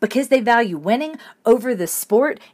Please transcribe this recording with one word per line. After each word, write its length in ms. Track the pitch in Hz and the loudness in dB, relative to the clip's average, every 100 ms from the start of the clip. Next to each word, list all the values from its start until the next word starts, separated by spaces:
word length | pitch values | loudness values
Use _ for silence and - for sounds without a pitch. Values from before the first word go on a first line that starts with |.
because 260 | 220 254 269 | -2 -2 0
they 140 | 262 | 2
value 360 | 226 233 226 160 | 4 2 2 -4
winning 380 | 170 240 311 311 - - - | -2 -2 -2 -10 -18 -4 0
over 280 | 240 254 | 2 0
the 140 | 208 170 | -4 -4
sport 540 | - - 214 294 - - | -6 -2 0 0 -4 -14